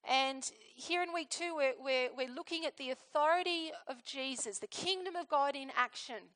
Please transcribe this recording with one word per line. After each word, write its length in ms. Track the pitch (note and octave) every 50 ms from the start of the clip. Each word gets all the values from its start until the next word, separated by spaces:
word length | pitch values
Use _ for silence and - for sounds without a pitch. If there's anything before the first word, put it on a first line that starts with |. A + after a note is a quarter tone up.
| -
And 460 | - B3+ C4 C4+ C4+ C4+ C4 C4 - - - - - -
here 260 | B3 - - E4+ F4
in 120 | F4+ E4+
week 180 | E4+ E4+ D#4 -
two, 240 | - - E4+ E4+ E4
we're, 200 | D4+ C#4 C4 B3 -
we're, 300 | C4 C4+ C4 B3+ B3+ B3 -
we're 180 | B3+ B3+ B3+ B3
looking 300 | D4 F4 - E4 E4 E4
at 120 | D4 -
the 140 | - C4+ B3+
authority 800 | B3+ - - - - D4+ D4 D#4 E4 F4+ F4+ F4 F4 E4 D#4+ D#4+ D4+ - -
of 160 | - C4 A#3+ _
Jesus, 540 | - - C4+ C4 C4+ C4 A#3+ - A3+ F#3+ -
the 80 | -
kingdom 480 | - - - - F4+ G4 F#4 F4+ F#4 E4+
of 140 | F4 E4+ -
God 260 | D4+ C#4+ C#4 C#4+ C#4
in 160 | C#4 C4+ C4+ -
action 400 | - B3 A#3+ - - - - A#3+ G#3 F3+ F3 _